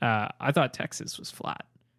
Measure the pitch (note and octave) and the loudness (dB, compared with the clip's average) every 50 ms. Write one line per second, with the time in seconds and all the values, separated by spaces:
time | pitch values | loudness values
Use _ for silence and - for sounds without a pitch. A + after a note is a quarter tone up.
0 | B2 A#2+ A2+ G#2+ G#2 - - - - C3+ D3 F3 C#3+ B2+ - - - - - - | 2 4 4 4 2 -2 -4 -2 0 2 4 4 4 4 2 -4 -6 -4 -4 -8
1 | - - - - - - - - - - - - - _ _ _ _ _ _ | -8 -8 -10 -10 -10 -12 -12 -8 -6 -6 -6 -6 -10 _ _ _ _ _ _